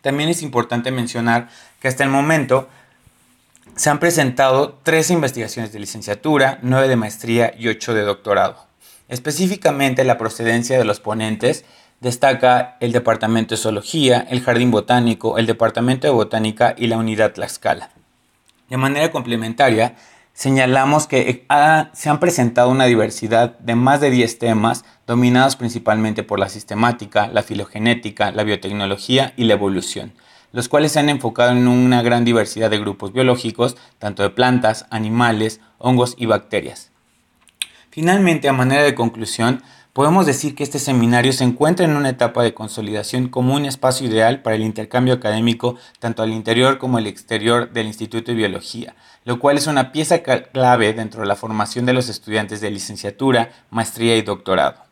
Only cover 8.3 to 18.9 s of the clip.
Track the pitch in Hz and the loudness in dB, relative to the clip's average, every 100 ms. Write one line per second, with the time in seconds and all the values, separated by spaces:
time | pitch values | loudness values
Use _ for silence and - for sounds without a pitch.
8.3 | 98 92 - _ _ - _ _ 131 151 | 2 2 -2 _ _ -20 _ _ -8 -6
9.3 | 151 185 208 165 139 139 127 131 117 110 | -2 -2 0 0 2 0 2 2 0 -2
10.3 | - 113 117 120 131 107 101 - 110 110 | -4 0 0 0 0 2 -2 -4 -4 -4
11.3 | 107 120 156 _ _ _ _ 123 120 139 | 0 -2 -2 _ _ _ _ -6 2 2
12.3 | 127 127 123 - - 120 117 117 110 110 | 4 4 4 0 -4 -2 0 0 0 0
13.3 | 113 110 113 110 104 - 165 135 120 - | -2 -2 -4 -4 -4 -6 0 2 2 0
14.3 | 127 123 120 123 107 - 123 117 113 113 | -4 0 2 2 2 2 2 2 0 -2
15.3 | 110 113 110 113 113 120 127 151 120 104 | -2 -2 0 0 0 -2 0 2 2 0
16.3 | 113 110 107 117 - 117 113 113 107 107 | -2 -4 0 0 0 -2 -2 -2 0 0
17.3 | - - - 101 - - _ _ _ _ | 0 -10 -6 -4 -4 -8 _ _ _ _
18.3 | _ _ _ _ 127 131 | _ _ _ _ -4 -2